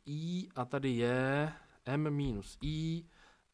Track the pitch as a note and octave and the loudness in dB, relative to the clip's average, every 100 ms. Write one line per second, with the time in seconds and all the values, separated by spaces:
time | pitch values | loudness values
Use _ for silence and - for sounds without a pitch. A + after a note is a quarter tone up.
0 | - D3+ E3 F3+ - - A#2+ C#3+ C#3 A#2 | -8 -4 -2 -4 -4 -4 -2 0 2 4
1 | A#2+ B2+ C3 C#3+ D#3 - - - - C#3+ | 4 4 2 2 0 -4 -16 -12 -2 0
2 | D#3 C#3+ C#3 G2+ - - C#3+ D#3 D#3+ E3 | 2 0 0 -2 -6 -6 -4 -2 -2 -4
3 | E3 - - - _ | -6 -18 -20 -20 _